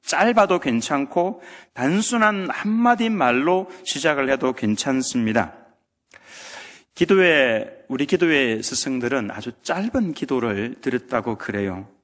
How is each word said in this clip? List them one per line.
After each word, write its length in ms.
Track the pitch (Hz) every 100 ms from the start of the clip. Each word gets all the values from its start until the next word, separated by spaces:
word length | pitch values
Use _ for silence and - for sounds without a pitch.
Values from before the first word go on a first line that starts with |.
| -
짧아도 500 | 156 214 226 202 180
괜찮고 840 | 147 117 - 143 139 175 180 220 - - -
단순한 720 | - 131 190 214 240 214 202 185
한마디 600 | - 208 220 240 233 226
말로 600 | 208 127 123 151 185 185 -
시작을 460 | - 143 160 143 135
해도 220 | 135 131
괜찮습니다. 960 | 123 107 104 139 131 127 123 110 110 - - _ _ _ _ _ - - - - - - - _
기도회, 920 | - 175 190 180 151 127 110 - - -
우리 180 | 131 143
기도회 540 | 180 170 147 127 110
스승들은 680 | - 131 139 131 120 135 104
아주 220 | 104 120 -
짧은 520 | - 175 220 262 196
기도를 600 | 147 139 127 117 101 117 -
드렸다고 560 | 135 127 - - 117 107
그래요. 520 | - 104 98 92 107 _